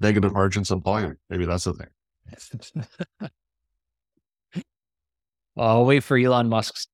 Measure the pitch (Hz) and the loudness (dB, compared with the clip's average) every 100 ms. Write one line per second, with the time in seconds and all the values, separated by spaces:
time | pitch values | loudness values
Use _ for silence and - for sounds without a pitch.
0 | 107 104 98 98 95 101 98 92 92 104 | 2 4 2 2 0 0 -2 -2 -2 -2
1 | 95 - - 90 85 90 92 - - _ | -4 -8 -10 -6 -2 -2 -4 -8 -12 _
2 | _ _ - - - 113 - 160 117 - | _ _ -20 -20 -18 -18 -14 -12 -12 -12
3 | 180 - - _ _ _ _ _ _ _ | -16 -14 -16 _ _ _ _ _ _ _
4 | _ _ _ _ _ 180 - _ _ _ | _ _ _ _ _ -14 -14 _ _ _
5 | _ _ _ _ _ - 113 117 123 139 | _ _ _ _ _ -4 2 4 4 4
6 | - 131 127 123 117 110 - - - | 2 2 4 2 2 -2 -4 -8 -16